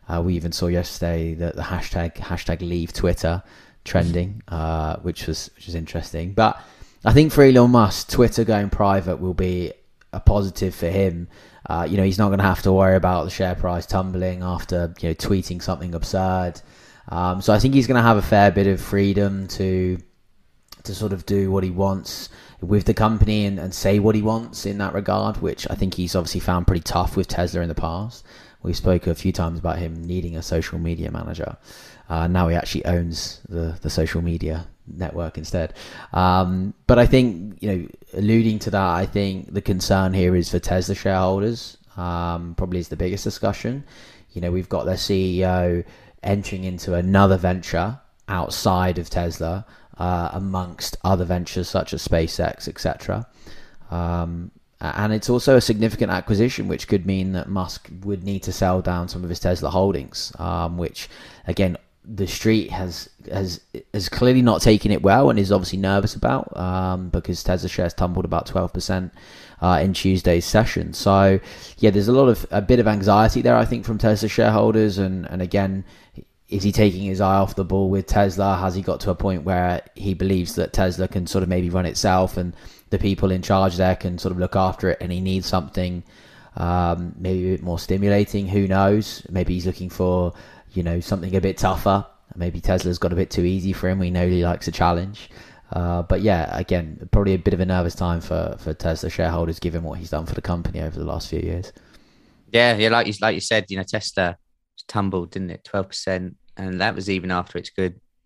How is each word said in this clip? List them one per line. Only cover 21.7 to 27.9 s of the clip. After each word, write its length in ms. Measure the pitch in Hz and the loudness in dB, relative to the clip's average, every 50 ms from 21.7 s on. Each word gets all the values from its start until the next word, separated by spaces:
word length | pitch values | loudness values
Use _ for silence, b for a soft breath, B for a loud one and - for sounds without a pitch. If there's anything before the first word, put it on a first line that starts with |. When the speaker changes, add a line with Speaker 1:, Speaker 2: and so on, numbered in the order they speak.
Speaker 1:
wants 580 | 87 92 98 98 95 92 - - - - - - B B B B B B | 0 0 0 0 0 -2 -6 -8 -12 -12 -14 -16 B B B B B B
with 260 | B 87 104 104 - | B 0 2 2 4
the 80 | - 107 | 2 2
company 520 | - 110 110 113 101 101 107 107 107 101 | 2 2 2 4 4 4 4 4 2 0
and, 140 | 98 98 90 | 0 -2 -4
and 120 | 80 95 95 | -6 -8 -6
say 280 | - - 101 101 104 | -2 0 2 2 4
what 160 | 101 110 107 | 4 4 2
he 40 | 107 | 2
wants 460 | 104 110 110 113 117 - - - - | 2 0 -2 -2 -4 -8 -12 -10 -8
in 120 | 101 101 101 | -6 -4 -4
that 140 | 98 95 - | -4 -4 -4
regard, 440 | 101 101 - 98 101 104 107 107 | -4 -2 0 0 0 0 -2 -2
which 340 | - - 82 - - - - | -4 -4 -4 -4 -6 -6 -8
I 60 | - | -4
think 180 | - 98 95 - | -2 -2 -2 -2
he's 220 | - 90 87 - | -2 -4 -2 -2
obviously 240 | 92 82 - - 90 | -2 -2 -2 -4 -4
found 260 | - - 90 87 85 | -2 0 0 0 0
pretty 160 | - 95 85 - | 0 0 -2 -2
tough 340 | - - 90 90 - - | -2 -2 -2 -2 -2 -2
with 120 | 98 92 - | -2 -4 -2
Tesla 340 | - 87 90 85 - 90 87 | -2 -2 -2 -2 -2 -4 -4
in 60 | 85 | -4
the 60 | 80 | -4
past. 520 | - - 80 | -4 -6 -4